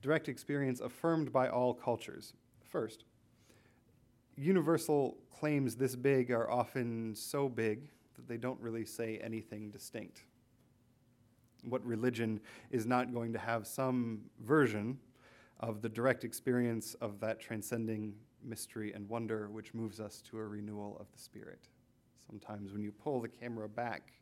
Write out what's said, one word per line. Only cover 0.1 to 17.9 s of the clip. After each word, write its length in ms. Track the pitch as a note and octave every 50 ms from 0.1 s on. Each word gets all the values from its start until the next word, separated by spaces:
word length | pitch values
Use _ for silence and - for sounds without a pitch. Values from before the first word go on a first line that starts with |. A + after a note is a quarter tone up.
| D#3 D#3 D#3 -
experience 500 | - - - - C#3+ C#3+ C#3 C3 B2+ B2+
affirmed 540 | - B2 - - - E3 E3 D#3+ D3+ C3 A#2
by 160 | C3 B2+ C3
all 240 | - B2 B2 B2 A#2+
cultures. 600 | - - - A#2+ A2 - - - - - - - - _ _ _ -
First, 420 | - - - F3 A#2 G#2+ - - - _ _ _ _ _ _ _ _ _ - - _ - _ _ _ _ _ _ _ _ _ _ _ _ - -
universal 800 | C#3 D#3+ G3 F#3 D3+ D3+ E3 D3+ - - D3+ C#3+ C#3 - - - - - - -
claims 380 | - D3+ D3+ C#3+ C#3 B2 A2
this 200 | A#2 C3 B2+ B2 B2
big 340 | B2 C#3 C#3 C3 B2+ B2
are 180 | B2 A#2 A#2 A2
often 640 | A#2+ B2 A#2 - - C3+ A#2+ A#2+ A#2 A2+ A2+ A2 G#2+
so 340 | - - - - C#3+ C#3 C3+
big 400 | B2 A2+ A2+ A2 G#2+ A2 C#3+ - - - _ _ _
that 140 | - B2 B2
they 80 | A#2+ A#2
don't 220 | A2 - B2+ -
really 240 | A2 A#2 A2+ A2+ A2
say 340 | - - - A#2 A2+ A2+ G#2+
anything 500 | - A2+ A2+ A2 G#2+ - - G#2+ G#2+ G#2
distinct. 520 | G2+ G2+ - - - A#2 G#2 E2 - - - - _ _ _ _ _ _ _ _ _ _ _ _ _ _ _ _ _ _ _ _ _ _ _ _ _ _ -
What 200 | B2 B2 C3 G#2
religion 540 | A#2+ A#2 G#2+ A#2 B2+ A#2+ A2 A#2 A2 A2 G#2+ - - - - - -
is 140 | - B2 G#2+
not 280 | A#2 B2 B2 B2 B2 B2
going 200 | A#2+ A#2 A#2 A2+
to 60 | G#2+
have 280 | - A#2 A#2 A#2 G#2 -
some 540 | - - C3+ C3 B2+ B2+ A#2+ A2+ A2+ G#2+ - - _ -
version 580 | A#2 G#2+ C#3+ D#3 C#3+ A#2 G#2 G#2 G2+ A2+ C3+ - - - _ - - - - - - - _ -
of 220 | - A#2 A2 G#2
the 80 | A2 A2+
direct 340 | A2 A2+ A#2 C3 B2 A#2+ -
experience 680 | A2+ - - - C3 B2 B2 A#2+ A#2+ A#2 A2+ A2 - - -
of 180 | A#2+ A2 G2+ G2+
that 220 | G#2+ G#2+ A2+ -
transcending 720 | - - A#2 G#2+ G#2 - B2 A2+ A2+ A2